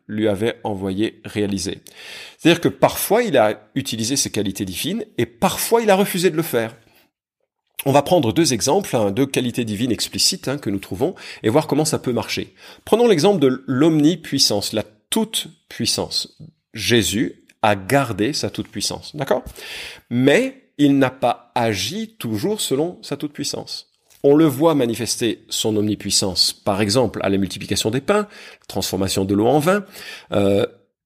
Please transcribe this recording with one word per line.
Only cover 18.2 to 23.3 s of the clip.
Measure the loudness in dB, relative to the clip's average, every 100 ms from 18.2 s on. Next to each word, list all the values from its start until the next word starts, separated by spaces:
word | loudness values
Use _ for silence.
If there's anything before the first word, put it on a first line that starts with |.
| -2
sa | -2 -6
toute-puissance, | -6 -10 -8 -6 -8 -10 -8
d'accord ? | -2 -2 -4 -14 -16 -14 -14 -18 -4
Mais | 2 4 4 2 -4 _ 0
il | 2 4
n'a | 2
pas | 0 -2 -2 _
agi | -2 0 0 -4 -8 -10 -10
toujours | -8 -4 -2 -4
selon | -2 -2 -2 -6
sa | -10 -8
toute-puissance. | -8